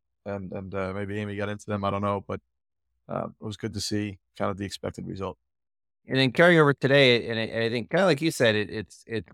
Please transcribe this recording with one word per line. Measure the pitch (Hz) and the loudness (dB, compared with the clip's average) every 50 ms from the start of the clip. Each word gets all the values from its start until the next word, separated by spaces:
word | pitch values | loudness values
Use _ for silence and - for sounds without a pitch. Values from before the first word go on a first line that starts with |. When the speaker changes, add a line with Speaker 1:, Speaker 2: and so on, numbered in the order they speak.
| _ _ _ _ - | _ _ _ _ -12
Speaker 1:
and, | 101 101 101 95 87 | -10 -8 -8 -8 -10
and, | - 101 95 92 95 | -10 -10 -10 -8 -6
uh, | 98 95 95 92 | -6 -6 -4 -6
maybe | 101 101 98 101 107 | -6 -6 -6 -6 -6
Amy | 104 104 101 | -6 -6 -6
got | 101 101 104 | -6 -6 -6
into | 104 101 - | -6 -10 -8
them. | 107 104 101 98 | -6 -4 -2 -2
I | 101 | -2
don't | 98 101 | -2 0
know, | 101 101 101 98 - | -2 -2 -2 -4 -4
but, | - 98 95 _ _ _ _ _ _ _ _ _ _ _ _ _ | -8 -10 -10 _ _ _ _ _ _ _ _ _ _ _ _ _
uh, | - 95 - 82 - - _ | -10 -8 -8 -8 -8 -10 _
it | - | -12
was | 110 101 | -12 -10
good | - 113 110 - | -8 -10 -8 -8
to | 98 | -8
see | - - 107 104 104 104 98 _ _ _ _ | -6 -4 -4 -4 -6 -6 -10 _ _ _ _
kind | - 101 101 | -6 -6 -6
of | 98 | -4
the | 95 101 | -6 -8
expected | 95 - - - 95 - 98 92 | -10 -10 -8 -10 -10 -10 -10 -12
result. | 92 90 95 95 92 - _ _ _ _ _ _ _ _ _ _ _ _ _ _ | -12 -10 -8 -10 -10 -10 _ _ _ _ _ _ _ _ _ _ _ _ _ _
Speaker 2:
And | - 127 135 | -4 0 2
then | 131 123 - | 2 2 4
carrying | - 170 180 170 160 | 6 6 8 8 8
over | 151 143 135 | 6 6 4
today, | - - 135 139 143 135 123 120 110 - 110 | 2 2 4 6 8 8 8 6 4 2 -2
and | 113 110 | -4 -4
I, | 110 | -4
and | - 92 113 113 | -4 -2 -2 -2
I | 113 | 0
think | 117 120 107 - | -2 -2 -4 -2
kinda | 160 175 196 | 0 2 4
like | 180 156 139 | 2 2 2
you | 160 160 | 0 -2
said, | - - 127 110 107 | 0 4 4 4 4
it, | 107 101 - | 2 0 -2
it's, | 98 110 98 _ - - - | -6 -10 -10 _ -16 -20 -14
it's | - 113 107 - - | -8 -8 -8 -8 -10